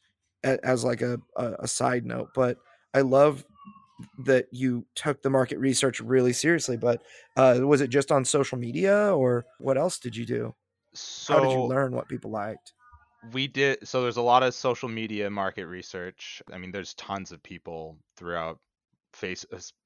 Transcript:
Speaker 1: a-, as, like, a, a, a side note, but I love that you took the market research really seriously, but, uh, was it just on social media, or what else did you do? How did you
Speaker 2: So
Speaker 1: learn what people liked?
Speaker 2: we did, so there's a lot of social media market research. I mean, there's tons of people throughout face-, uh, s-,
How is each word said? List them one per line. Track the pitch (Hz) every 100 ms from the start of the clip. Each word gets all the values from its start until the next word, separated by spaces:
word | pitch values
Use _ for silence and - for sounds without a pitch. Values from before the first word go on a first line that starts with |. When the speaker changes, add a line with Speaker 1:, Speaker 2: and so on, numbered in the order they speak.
| _ _ _ _
Speaker 1:
a-, | 131 131 127
as, | 127
like, | 123 117
a, | 123 120 - -
a, | 120 -
a | 117
side | - 127 123 117
note, | 120 -
but | - 123 123 _ _ _
I | 135
love | 135 135 147 139 - _ - - _ - - -
that | 131 131 -
you | 123 131 120 -
took | - 151 135
the | 135
market | 135 123 -
research | 135 120 135 -
really | 113 131 123
seriously, | 123 151 165 - 117
but, | 120 117 - - - -
uh, | 131 123
was | 139 143
it | 135
just | 139 135
on | 143
social | 123 143 135 127
media, | 120 143 190 208 208
or | 160 127 120 - -
what | 135 131
else | 175 -
did | 123 110
you | 117
do? | 120 117 - _ _ _ - - - -
How | 147
did | 131
you | 131
Speaker 2:
So |
Speaker 1:
learn | 127 131 135
what | 123 -
people | 123 110
liked? | 107 104 - - - _ - _ _ 113
Speaker 2:
we | 127 135
did, | 135 139 - -
so | 131
there's | 120 117
a |
lot | 120 123
of | 127
social | - 131 117 123
media | 113 110 107 101
market | 101 95 104 85
research. | 90 - 92 90 - - - -
I | 92
mean, | 92
there's | 98 95
tons | - - 98 92
of | 82
people | - 87 - 82 80 78 _ _
throughout | 87 85 80 82 _ _ _ _ _
face-, | - 92 90 -
uh, | 98
s-, | - -